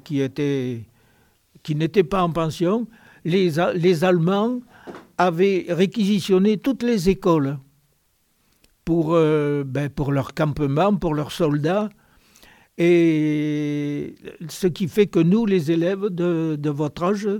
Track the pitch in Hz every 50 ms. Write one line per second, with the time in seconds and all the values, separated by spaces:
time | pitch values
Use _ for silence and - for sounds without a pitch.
0 | - - 147 135 135 131 135 - 143 143 139 135 127 127 120 113 107 - _ _
1 | _ _ _ _ _ _ _ _ _ _ _ - _ - 151 151 160 156 - 220
2 | 180 - 196 190 180 170 151 170 165 160 - - 175 175 208 240 233 - - _
3 | _ - - - _ 165 170 202 185 175 143 165 180 220 202 180 160 185 185 147
4 | 175 185 180 175 160 175 196 202 214 240 254 247 247 - _ - - - - -
5 | - _ _ - 180 185 165 165 190 196 196 175 - 170 170 151 196 190 - 240
6 | 202 190 214 190 - - 190 185 190 214 214 - - 277 254 202 233 240 240 208
7 | 160 190 190 - - 180 165 156 139 135 143 139 - _ _ _ _ _ _ _
8 | _ _ _ _ _ _ _ _ _ _ _ _ _ _ _ _ _ 170 165 170
9 | 156 151 170 170 160 151 156 151 147 147 143 147 143 135 127 139 147 139 - -
10 | 139 139 143 135 131 - - - 156 151 135 - 147 139 139 151 - 208 208 165
11 | - 165 151 147 147 117 - - 180 151 147 147 147 160 185 208 214 208 - _
12 | _ _ _ _ _ _ _ _ - - _ _ _ _ _ - 170 175 175 170
13 | 170 165 160 156 151 151 151 151 151 151 147 147 151 147 147 147 147 147 147 143
14 | - - - - - - - - 175 147 - - - 185 - - 196 147 - 220
15 | 208 - - 185 165 170 196 226 233 202 196 185 143 156 165 165 170 180 196 190
16 | 196 214 175 170 175 180 170 160 165 160 156 147 147 151 147 143 156 147 - -
17 | 170 185 214 202 208 208 196 214